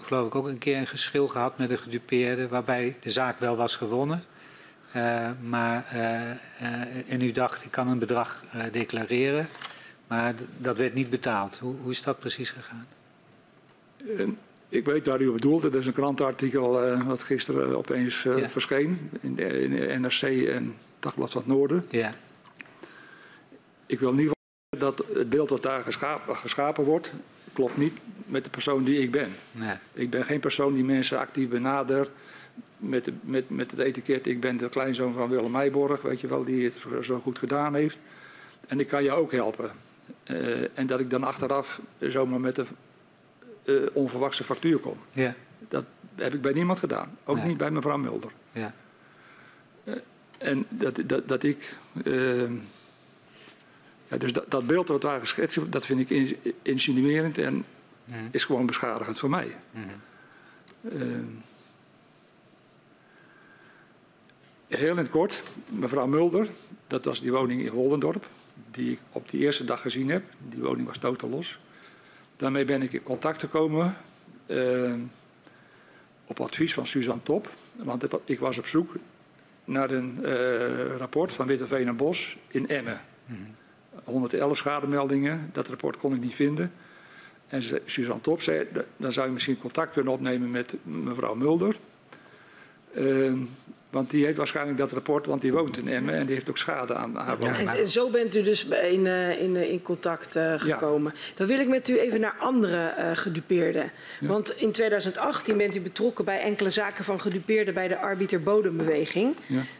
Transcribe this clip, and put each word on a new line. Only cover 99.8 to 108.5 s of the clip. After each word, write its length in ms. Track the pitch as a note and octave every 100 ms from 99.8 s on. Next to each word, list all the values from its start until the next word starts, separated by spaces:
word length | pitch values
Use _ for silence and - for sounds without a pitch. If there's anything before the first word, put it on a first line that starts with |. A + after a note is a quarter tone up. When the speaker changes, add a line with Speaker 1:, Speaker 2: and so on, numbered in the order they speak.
Speaker 3:
contact, 540 | F3+ F3 F3 E3 - D#3+
eh, 80 |
Speaker 2:
Ja. 140 | D#3+ D#3
Speaker 3:
gekomen. 560 | D3+ D3 D3+ D3 D3+ - - -
Dan 120 | F#3+
wil 120 | C4+
ik 80 | B3+
met 200 | C4 B3
u 120 | A#3+
even 200 | A#3+ A3
naar 160 | G#3+ -
andere, 460 | C4 B3+ G3 E3+ E3
eh, 260 | - E3 E3
gedupeerden. 760 | G3+ D#3+ - F3+ E3 D#3 - - - -
Speaker 2:
Ja. 80 | C#3+
Speaker 3:
Want 220 | G#3 G#3+ -
in 140 | A3
tweeduizend 460 | G#3+ A3 G3+ F#3 -
achttien 400 | - - - G3+
bent 180 | G3+ F#3+
u 60 |
betrokken 440 | F3 - A#3 A#3 F#3+
bij 140 | F#3+
enkele 280 | G#3 G#3 G3
zaken 340 | G#3+ G#3 G3+
van 180 | G3+ F#3+
gedupeerden 520 | G#3 F#3 E3+ A3 G3
bij 140 | F3+ F#3
de 100 | F3+
Arbiter 460 | G3+ F#3 F#3+ F3+
Bodembeweging. 920 | D#3+